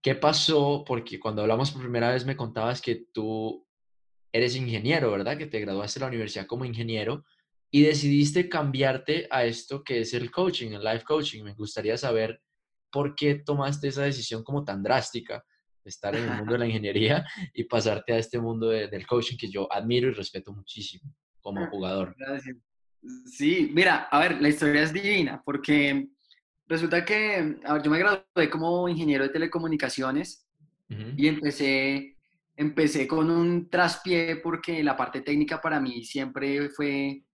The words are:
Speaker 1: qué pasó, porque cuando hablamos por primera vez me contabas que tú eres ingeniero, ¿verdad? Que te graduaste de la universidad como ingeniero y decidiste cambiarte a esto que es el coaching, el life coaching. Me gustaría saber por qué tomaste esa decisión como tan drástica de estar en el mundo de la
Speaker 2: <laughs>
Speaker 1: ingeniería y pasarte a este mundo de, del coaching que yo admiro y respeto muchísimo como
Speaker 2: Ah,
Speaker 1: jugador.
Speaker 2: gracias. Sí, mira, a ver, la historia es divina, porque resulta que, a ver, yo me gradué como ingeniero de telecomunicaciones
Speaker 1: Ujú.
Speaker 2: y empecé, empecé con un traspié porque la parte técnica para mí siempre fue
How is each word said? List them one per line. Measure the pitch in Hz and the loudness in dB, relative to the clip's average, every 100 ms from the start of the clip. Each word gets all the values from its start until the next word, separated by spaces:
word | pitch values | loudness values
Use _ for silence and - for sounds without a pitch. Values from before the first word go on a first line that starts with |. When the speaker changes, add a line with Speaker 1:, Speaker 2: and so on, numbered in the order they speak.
Speaker 1:
qué | 135 | 0
pasó, | 135 151 147 - 151 143 147 - | 2 2 4 4 4 4 0 -2
porque | 120 - 98 | -6 -4 -6
cuando | 110 107 | -4 0
hablamos | 107 113 139 | 2 2 0
por | 135 | -2
primera | 123 120 117 | -4 0 2
vez | 127 | 0
me | 127 135 | -2 -4
contabas | 113 113 113 127 | -6 -2 -2 -2
que | - 117 - | -4 -4 -6
tú | - 110 110 110 - _ _ _ _ _ _ _ | -6 -4 -4 -4 -8 _ _ _ _ _ _ _
eres | 117 123 127 | 2 2 0
ingeniero, | 123 113 113 165 127 | -2 -2 2 2 2
¿verdad? | 98 101 147 | 0 -2 -4
Que | 147 | -6
te | 110 | -6
graduaste | 101 98 107 131 | -4 -4 -4 -6
de | |
la | 131 | -6
universidad | 120 107 104 95 | -4 -6 -6 -6
como | 120 | -6
ingeniero | 127 113 117 110 107 147 _ _ _ _ _ | -6 -6 -4 -4 -4 -6 _ _ _ _ _
y | 143 | 6
decidiste | 151 147 143 143 147 160 175 | 6 6 4 4 4 2 0
cambiarte | 165 143 131 135 131 139 160 - | 0 -2 2 2 2 -2 -4 0
a | 135 | 0
esto | 117 117 - 139 | 0 -2 -8 -10
que | 143 123 | -2 -2
es | 110 | -2
el | 120 123 | -4 -4
coaching, | - 185 170 117 | 0 0 0 -8
el | 104 | -6
life | 107 113 | -2 -2
coaching. | - 151 147 110 | 0 -2 -2 -8
Me | 104 | -14
gustaría | 104 107 - 104 120 | -10 -8 -4 -2 -2
saber | 139 113 110 113 _ _ _ _ _ | 0 0 0 -4 _ _ _ _ _
por | 143 143 | -2 -2
qué | 143 147 147 | 0 0 0
tomaste | - 143 139 143 143 | -2 -2 0 -2 -4
esa | 135 | -2
decisión | 139 131 113 113 | -2 -2 -6 -8
como | 113 143 | -4 -6
tan | 143 98 | -4 -4
drástica | 104 131 - 117 - 110 _ _ _ _ | 2 2 2 -10 -8 -12 _ _ _ _
de | 98 | -20
estar | - 101 110 | -8 -4 -2
en | |
el | 117 104 | -2 -4
mundo | 107 | -2
de | 120 | 0
la | 117 | 0
Speaker 2:
<laughs> | |
Speaker 1:
ingeniería | 110 104 101 110 156 160 - 180 | 0 0 2 4 2 -2 -10 -10
y | - | -6
pasarte | 117 117 107 104 - | -2 0 2 0 0
a | 113 | -2
este | 113 123 | 0 -4
mundo | 113 113 113 | -4 -2 0
de, | 110 101 | 0 -2
del | 101 - | -8 0
coaching | 123 113 117 | 0 0 -6
que | 104 | -6
yo | 98 98 | -4 -2
admiro | 101 113 120 127 | -2 0 2 2
y | |
respeto | 104 92 95 104 | -2 -8 -10 -12
muchísimo | 101 98 110 104 92 143 - _ _ | -16 -14 -12 -12 -14 -20 -20 _ _
como | 101 98 | -8 -6
Speaker 2:
Ah, | 90 | -4
Speaker 1:
jugador. | 101 92 98 92 123 | -4 -2 -2 -4 -8
Speaker 2:
gracias. | 135 139 131 123 _ _ _ _ - 127 - | -8 -8 -8 -16 _ _ _ _ -18 -18 -18
Sí, | - 147 180 156 | 0 2 4 4
mira, | 151 185 165 - | 6 6 4 4
a | 147 | 4
ver, | 175 143 | 4 4
la | 147 | 2
historia | 147 151 147 | 4 4 4
es | 156 | 2
divina, | 165 202 202 147 - | 0 2 2 0 -4
porque | - 139 139 147 143 139 139 _ _ _ _ _ _ | -6 -6 2 4 4 2 -2 _ _ _ _ _ _
resulta | 165 160 170 | -2 2 0
que, | 175 214 214 202 156 147 | 2 0 2 0 -2 -4
a | - | -2
ver, | 151 | 0
yo | 147 | 4
me | 156 | 4
gradué | 196 196 _ - 151 | 4 2 _ 2 2
como | 160 165 175 180 | 2 0 2 2
ingeniero | 165 156 139 | 0 2 2
de | 139 | 2
telecomunicaciones | 156 165 170 165 151 131 - 131 139 180 - _ _ _ _ _ | 0 -2 -2 0 0 0 -2 -2 -2 -4 -12 _ _ _ _ _
Speaker 1:
Ujú. | 107 110 139 | -12 -8 2
Speaker 2:
y | 151 | 2
empecé, | 151 147 143 139 135 135 139 139 - _ _ _ - | 2 -2 0 2 2 2 -2 -6 -18 _ _ _ -4
empecé | 151 151 151 151 131 | -2 2 2 2 0
con | 160 160 | 2 4
un | 170 170 175 170 | 4 4 2 0
traspié | 175 175 - 185 175 165 160 | 2 2 0 0 0 2 -2
porque | 165 160 - 165 | -4 -4 -4 0
la | 147 131 | 0 0
parte | 123 135 | -2 -4
técnica | 135 147 151 160 | -2 0 0 0
para | 160 151 | 0 0
mí | 131 120 | -2 -6
siempre | 113 143 131 135 139 143 143 | -8 -6 -6 -4 -2 -2 -2
fue | 143 147 139 139 139 _ | -2 -2 0 -2 -6 _